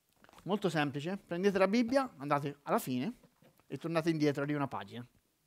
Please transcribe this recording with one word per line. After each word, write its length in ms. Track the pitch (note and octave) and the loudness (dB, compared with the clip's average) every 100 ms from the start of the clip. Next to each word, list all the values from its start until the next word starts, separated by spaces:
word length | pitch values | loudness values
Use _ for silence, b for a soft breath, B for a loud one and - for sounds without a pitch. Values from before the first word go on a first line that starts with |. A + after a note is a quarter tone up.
| _ _ - - | _ _ -20 -14
Molto 260 | D#3+ G#3 F3 | -4 -2 0
semplice, 480 | D#3 D3+ C#3+ D#3+ G3 | 0 0 -2 -6 -8
prendete 400 | - E3+ G3+ F#3 | -6 0 2 4
la 100 | F#3+ | 4
Bibbia, 460 | A#3 A#3 C4+ C4 - | 4 2 0 0 -4
andate 400 | C#3+ C#3+ C#3+ C#3+ | 0 0 0 -6
alla 180 | - G#3+ | -2 0
fine 340 | C#3+ B2+ E3 - _ _ - _ - | 0 -2 -2 -6 _ _ -20 _ -12
e 100 | C#3 | -8
tornate 320 | E3 E3 E3 | -2 0 0
indietro 360 | D#3+ D3 C#3 C#3+ | 2 2 2 0
di 80 | |
una 140 | D3 C3+ | -2 -2
pagina. 360 | G2+ G2+ A2+ B2 _ _ _ | -4 -8 -12 -14 _ _ _